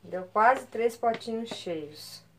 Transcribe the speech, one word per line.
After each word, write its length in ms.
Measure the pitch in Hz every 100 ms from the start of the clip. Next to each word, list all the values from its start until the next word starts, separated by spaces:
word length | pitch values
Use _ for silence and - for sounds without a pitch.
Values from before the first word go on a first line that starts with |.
Deu 200 | 170 180 185
quase 400 | 214 226 269 -
três 320 | 220 233 -
potinhos 520 | 233 226 - 226 226
cheios. 680 | - - 160 147 151 - - -